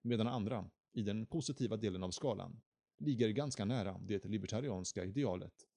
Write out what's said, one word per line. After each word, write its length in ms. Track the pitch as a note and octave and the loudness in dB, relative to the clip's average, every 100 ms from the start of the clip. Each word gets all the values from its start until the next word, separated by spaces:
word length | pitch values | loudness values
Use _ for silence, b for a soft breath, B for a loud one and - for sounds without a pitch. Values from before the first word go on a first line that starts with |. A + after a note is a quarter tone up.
medan 240 | A#2+ A#2 A2+ | 2 4 4
andra, 440 | B2 G2 A#2 F#2 _ _ | 2 0 -2 -4 _ _
i 100 | - | -2
den 240 | G#2 G#2+ A2 | 0 0 -2
positiva 500 | E3 - C#3 A#2+ G#2+ | -2 -2 0 0 2
delen 260 | G#2+ F#2 | 0 0
av 80 | F#2 | -2
skalan, 500 | F2+ C#3 G2 F2+ - _ _ _ _ | 0 0 0 -6 -12 _ _ _ _
ligger 300 | D3 A#2+ A2+ | 0 4 4
ganska 360 | G#2+ C#3+ - | 4 -2 0
nära 340 | G2+ B2+ G2 F#2+ | 0 2 0 -4
det 260 | G2 G2+ | -2 -2
libertarianska 800 | - G#2 G2 G#2+ C#3 F#2 F2+ G2+ | 0 -4 0 -2 0 -2 -4 -4
idealet 600 | F#2 A#2 B2+ F2+ F#2+ _ - | -2 0 2 0 -4 _ -20